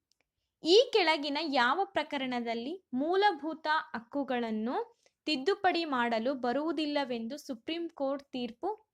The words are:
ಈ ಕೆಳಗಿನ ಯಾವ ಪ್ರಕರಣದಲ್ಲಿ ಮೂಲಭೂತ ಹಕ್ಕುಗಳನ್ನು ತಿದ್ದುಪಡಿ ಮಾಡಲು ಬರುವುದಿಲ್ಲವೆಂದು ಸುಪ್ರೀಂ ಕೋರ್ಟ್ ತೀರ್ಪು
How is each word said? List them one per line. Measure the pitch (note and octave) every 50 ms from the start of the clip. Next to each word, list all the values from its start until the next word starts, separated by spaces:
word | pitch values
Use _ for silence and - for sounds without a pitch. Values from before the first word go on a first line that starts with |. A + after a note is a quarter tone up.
| _ _ _ _ _ _ _ _ _ _ _ _ -
ಈ | D#4 F4+ A4 C#5 C5+ -
ಕೆಳಗಿನ | A4 F4+ D#4+ D#4+ D#4+ C#4+ D4+ C#4 D4
ಯಾವ | E4 D#4 C4+ C4+ A#3+ B3 C#4 F4 G4
ಪ್ರಕರಣದಲ್ಲಿ | F#4+ - E4 D4 D4+ - C#4+ C4 B3+ B3+ A#3+ A#3 A#3 A3+ A#3 A#3 C4+ F4 G4 _ _ -
ಮೂಲಭೂತ | B3+ C#4 D#4+ F4+ F#4+ G4+ G#4 F#4 C#4+ C#4 D#4+ - - - D#4
ಹಕ್ಕುಗಳನ್ನು | D4+ D#4+ - - - A#3 A3+ - - C#4+ C#4 C4 B3+ A#3+ A#3+ A3+ A3 G#3+ G#3+ A#3 C#4+ G4 A#4 - _ _ _ _ _ _ -
ತಿದ್ದುಪಡಿ | - D#4 C4 C4 F4 G4 G4 - F#4 E4+ E4+ E4+
ಮಾಡಲು | D#4 C#4 B3 A#3+ A#3+ A#3 A3 A3 B3+ D4
ಬರುವುದಿಲ್ಲವೆಂದು | B3+ A#3+ B3 A#3+ C#4 D4+ E4 D#4 C#4+ D#4 D4 D4 C#4+ C#4 A#3+ B3 A#3 A3+ A3+ C#4 D4
ಸುಪ್ರೀಂ | - - C4 A3 _ - D#4+ E4+ E4+ E4
ಕೋರ್ಟ್ | - - C#4 C4+ C#4 C#4+ -
ತೀರ್ಪು | _ - B3+ A#3+ A#3 A3+ _ - F#4 G#4+ G#4+ _ _